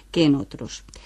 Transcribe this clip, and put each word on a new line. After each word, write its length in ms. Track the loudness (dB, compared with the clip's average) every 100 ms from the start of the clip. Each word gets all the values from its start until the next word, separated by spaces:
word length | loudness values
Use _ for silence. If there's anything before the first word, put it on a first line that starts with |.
| -6
que 140 | 2
en 120 | 2 2
otros. 480 | -2 -12 -14 -14 -18 -20